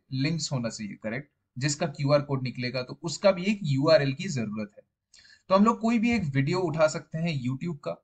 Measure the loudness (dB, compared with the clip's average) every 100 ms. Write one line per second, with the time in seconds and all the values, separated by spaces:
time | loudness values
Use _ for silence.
0 | -8 -2 0 -2 -2 -4 -4 -6 -10 -8
1 | -8 -8 -10 _ _ -6 -4 -2 -4 -2
2 | 2 2 2 -4 -4 -6 -6 -6 -8 -8
3 | -8 0 2 2 0 -2 0 2 6 6
4 | 4 -2 -4 -4 -4 -6 -8 -12 -20 _
5 | _ _ -20 _ 2 4 6 4 2 2
6 | 2 0 0 0 0 0 0 2 2 2
7 | -8 -4 -2 -2 -4 -4 -6 -8 -8 -10